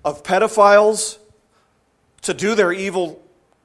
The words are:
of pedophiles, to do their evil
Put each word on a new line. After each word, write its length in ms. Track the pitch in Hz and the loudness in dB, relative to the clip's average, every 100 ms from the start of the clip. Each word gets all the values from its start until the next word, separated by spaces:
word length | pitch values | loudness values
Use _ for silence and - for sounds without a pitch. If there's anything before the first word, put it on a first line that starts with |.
| - | -10
of 180 | 151 | -10
pedophiles, 920 | - 190 220 214 202 202 214 214 - - _ _ _ _ _ _ _ _ _ _ | -4 -2 0 2 6 6 4 0 -6 -12 _ _ _ _ _ _ _ _ _ _
to 120 | - | -10
do 200 | 143 196 | -6 -2
their 180 | 220 180 | 0 0
evil 520 | 190 196 185 170 147 _ _ _ _ | -2 -6 -6 -8 -10 _ _ _ _